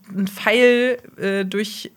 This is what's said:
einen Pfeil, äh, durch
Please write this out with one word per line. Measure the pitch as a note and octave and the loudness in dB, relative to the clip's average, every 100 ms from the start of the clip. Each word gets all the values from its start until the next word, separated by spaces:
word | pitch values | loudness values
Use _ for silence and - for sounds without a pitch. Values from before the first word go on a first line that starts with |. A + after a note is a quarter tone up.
| - | -10
einen | F#3+ F#3+ | -4 -4
Pfeil, | - A3 A#3 B3 A#3+ B3 B3 - - | -2 0 4 6 4 2 -2 -8 -6
äh, | G3 G3 F#3+ | -4 -2 -2
durch | G3 G#3 - - | -4 -6 -8 -16